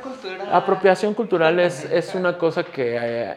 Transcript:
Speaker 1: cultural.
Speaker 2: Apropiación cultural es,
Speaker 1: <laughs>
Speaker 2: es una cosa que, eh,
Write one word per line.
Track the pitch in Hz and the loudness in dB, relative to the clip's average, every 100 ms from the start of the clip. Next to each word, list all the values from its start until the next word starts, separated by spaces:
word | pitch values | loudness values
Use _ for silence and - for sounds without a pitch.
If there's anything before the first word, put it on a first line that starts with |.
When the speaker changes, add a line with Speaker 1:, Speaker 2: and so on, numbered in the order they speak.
| 269 | -10
Speaker 1:
cultural. | - 190 185 202 | -12 -12 -10 0
Speaker 2:
Apropiación | 180 180 185 196 185 208 | 2 2 4 4 4 2
cultural | 208 214 175 160 175 | -2 0 2 4 4
es, | 175 - | 2 0
Speaker 1:
<laughs> | - | -2
Speaker 2:
es | 170 165 | 0 0
una | 190 180 175 | -2 -2 0
cosa | 165 165 | 0 0
que, | 165 - 120 117 | -4 -2 -2 -2
eh, | 117 117 113 | -2 -4 -4